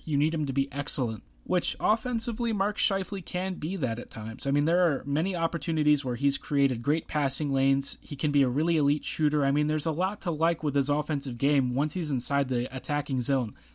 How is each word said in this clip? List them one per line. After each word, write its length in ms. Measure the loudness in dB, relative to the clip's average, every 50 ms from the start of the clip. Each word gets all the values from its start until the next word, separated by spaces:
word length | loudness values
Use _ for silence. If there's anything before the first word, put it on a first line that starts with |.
| -4
you 120 | -2 0
need 160 | 0 0 0
him 140 | 0 0 -2
to 60 | 0
be 200 | 0 0 -2 -2
excellent. 500 | -2 -6 -4 -2 -2 0 0 -2 -2 -6 -10 _ _ _
Which, 340 | -4 0 0 0 0 -2 -4 -2
offensively, 760 | 0 2 2 2 0 -2 -2 -2 -2 -2 -2 -2 -2 0 0
Mark 240 | 0 0 -2 0 0
Scheifele 440 | 0 0 0 0 -2 -4 -6 -8
can 320 | -6 -4 -4 -2 -2 -2 -4
be 220 | -4 -4 -4 -2
that 220 | -2 -2 -2 -2 -4
at 120 | -6 -10
times. 360 | -8 -8 -8 -8 -6 -4 -2
I 40 | 0
mean, 140 | 2 2 2
there 160 | 2 2 4
are 220 | 4 2 2 0 -2
many 320 | -2 -2 0 0 0 -2
opportunities 680 | -2 -2 -2 -2 -2 -2 -2 0 2 4 4 4 2 2
where 100 | -2 -2
he's 240 | 0 2 2 2 0
created 420 | -2 -2 2 2 4 2 2 0
great 260 | 0 0 0 0 0
passing 440 | -2 -2 0 0 0 0 0 0 0
lanes. 480 | 2 2 4 4 4 2 0 -2 -6 -6
He 160 | -8 -12 -6
can 140 | -2 0 2
be 120 | 4 4
a 60 | 4 4
really 300 | 2 0 2 2 2 2
elite 260 | 4 2 2 0 -2
shooter. 400 | -6 -2 0 2 2 2 2 2
I 60 | 2
mean, 160 | 2 2 2
there's 180 | 0 0 0 0
a 80 | -2
lot 300 | -2 -2 -2 -4 -4 -4
to 80 | -4 -4
like 320 | -2 0 2 0 0 0
with 120 | 0 0 2
his 140 | 2 2 2
offensive 480 | 0 0 0 0 -2 -2 -2 -4 -4
game 380 | 0 0 2 4 4 2 2 0
once 200 | 0 -2 -2 -2
he's 160 | -2 -2 -2
inside 380 | -2 -2 -2 0 0 0 0 0
the 260 | 0 -2 -2 -2 -6
attacking 460 | -8 -4 -2 -2 -2 -2 -2 -2 -2
zone. 340 | 0 0 0 0 0 -2 -6 -12 -20 -20 -10